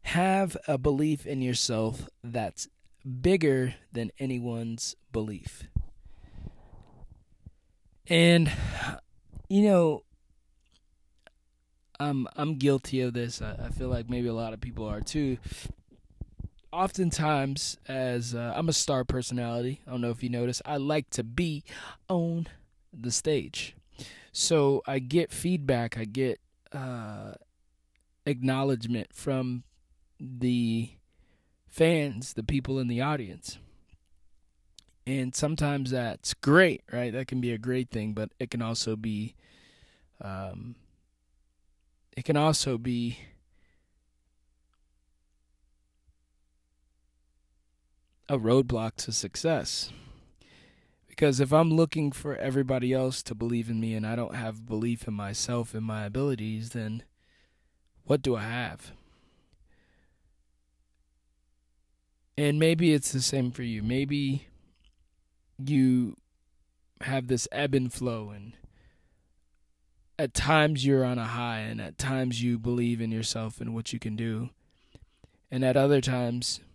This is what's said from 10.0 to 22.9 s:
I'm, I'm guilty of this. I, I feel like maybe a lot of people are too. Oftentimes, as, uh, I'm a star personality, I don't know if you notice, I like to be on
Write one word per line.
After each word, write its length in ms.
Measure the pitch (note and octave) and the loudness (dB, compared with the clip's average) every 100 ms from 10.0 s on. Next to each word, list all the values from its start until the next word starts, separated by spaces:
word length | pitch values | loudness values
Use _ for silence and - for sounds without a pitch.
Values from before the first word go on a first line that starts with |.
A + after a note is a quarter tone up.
| _ _ _ _ _ _ _ _ _ _ _ _ - _ _ _ _ _ _ - | _ _ _ _ _ _ _ _ _ _ _ _ -20 _ _ _ _ _ _ -4
I'm, 300 | D3 C#3 A#2+ - | -2 0 -2 -2
I'm 200 | D3 C#3+ | -2 4
guilty 440 | C#3 C3+ - C3 | 4 4 2 0
of 140 | B2+ | 0
this. 280 | A#2+ A#2+ - | -2 -4 -6
I, 260 | A2 G#2 B2 | -8 -6 -6
I 20 | |
feel 180 | B2+ B2+ | -4 -2
like 220 | A#2+ A#2 | -2 -2
maybe 180 | B2 A#2+ | -2 0
a 60 | |
lot 180 | A2+ A2+ | -2 -4
of 80 | A2 | -6
people 260 | A#2+ A#2 G#2+ | -10 -6 -6
are 140 | G#2+ | -4
too. 380 | A2 D#3 C#3 B2 - - - - _ - _ - - - - - - | -4 -2 0 -2 -6 -12 -14 -14 _ -20 _ -16 -16 -12 -16 -16 -10
Oftentimes, 1040 | E3+ F#3 - F3 - D3+ D3 C#3 C#3 - - - | -2 -2 0 0 2 2 2 0 -2 -6 -8 -8
as, 480 | C3+ B2+ A#2+ A#2+ | -2 -2 -2 -4
uh, 200 | A#2 A#2 - | -4 -4 0
I'm 140 | E3 | 2
a 40 | |
star 300 | D3+ - C3+ | 2 2 0
personality, 800 | B2 C3 B2 B2 A#2 A#2 B2 C#3+ - | 0 -2 -2 -4 -2 -2 -4 -6 -8
I 60 | |
don't 80 | B2+ | -4
know 100 | A#2+ | -2
if 140 | A#2 | -2
you 60 | B2 | -2
notice, 320 | A#2+ A#2+ A#2+ - | 0 0 -2 -4
I 120 | D3 | -2
like 320 | C#3 D3+ - | 0 0 -2
to 120 | - | -6
be 420 | A2+ A#2+ F3 D3 - - - - - | -2 0 0 -2 -8 -16 -16 -18 -2
on 400 | F3+ E3+ E3+ D#3+ - - _ _ | 0 0 -2 -4 -10 -20 _ _